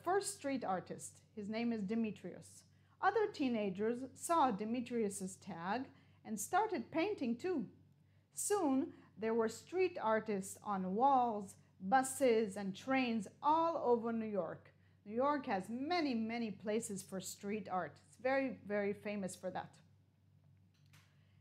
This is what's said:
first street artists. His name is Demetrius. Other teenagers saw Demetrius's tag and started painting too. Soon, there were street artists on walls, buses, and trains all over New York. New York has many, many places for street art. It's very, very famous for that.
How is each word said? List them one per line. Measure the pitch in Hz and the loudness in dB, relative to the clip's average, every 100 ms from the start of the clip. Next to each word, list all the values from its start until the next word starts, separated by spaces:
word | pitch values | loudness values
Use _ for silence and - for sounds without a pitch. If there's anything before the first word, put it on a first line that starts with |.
first | - 392 - | 0 2 0
street | - 277 269 | -4 -4 -2
artists. | 220 185 170 160 - - - - | -2 -4 -4 -10 -12 -16 -18 -10
His | 202 | -6
name | 220 233 | -2 0
is | 226 | 0
Demetrius. | 190 226 220 196 175 - - - - _ _ - | -2 0 -2 -4 -10 -12 -16 -20 -20 _ _ -2
Other | 370 427 415 | 2 2 0
teenagers | - 269 226 202 185 220 240 262 - | 0 0 0 -2 -2 -2 -2 -6 -8
saw | - 330 262 | 0 4 4
Demetrius's | 196 214 247 240 240 208 196 190 - | 2 -2 -4 -2 -2 -2 -2 -8 -10
tag | - 165 175 233 269 - - _ | -12 -8 -4 -4 -4 -14 -20 _
and | 214 214 | -10 -8
started | - 359 427 339 - | -2 0 2 -2 -4
painting | - 392 415 240 233 | -2 0 0 -2 -2
too. | 359 330 185 - - _ _ _ _ | -2 -2 -4 -10 -20 _ _ _ _
Soon, | - - 403 311 262 339 - - - | -6 -2 2 2 2 0 -6 -20 -6
there | 220 | -2
were | 233 226 | 2 0
street | 226 - 349 370 - | -2 -6 0 0 2
artists | 220 220 220 202 190 - | 2 2 2 -2 -4 -8
on | 208 190 185 196 | -4 -2 0 4
walls, | 269 262 240 208 196 - - - | 6 6 4 0 -6 -12 -20 -10
buses, | 190 262 262 - 262 220 214 202 | 2 4 4 4 6 6 4 -2
and | 196 | -6
trains | 185 - 269 247 226 190 - | -6 0 2 2 0 -4 -2
all | 285 320 330 - | 2 4 4 2
over | 240 240 233 | 4 4 2
New | 226 220 | -2 -2
York. | 202 160 160 - - _ _ 202 | -2 -2 -6 -14 -20 _ _ -6
New | |
York | 226 277 294 269 | 0 2 2 0
has | 196 190 | -2 -2
many, | 240 285 359 294 | -4 0 2 2
many | 233 220 233 226 | 0 -2 -2 -4
places | 190 214 214 233 196 | -4 -2 -2 -2 -6
for | - 190 | -8 -8
street | 190 - 202 214 185 | -8 -8 -6 -6 -4
art. | 185 151 - - | -4 -4 -8 -20
It's | - | -4
very, | 254 269 269 196 196 | 0 2 2 -2 -4
very | 208 202 | 0 0
famous | 202 214 208 185 - | -2 -4 -4 -4 -6
for | 185 | -6
that. | 170 - - - _ _ _ _ _ _ - _ _ _ - - _ _ _ | -6 -8 -14 -20 _ _ _ _ _ _ -20 _ _ _ -20 -20 _ _ _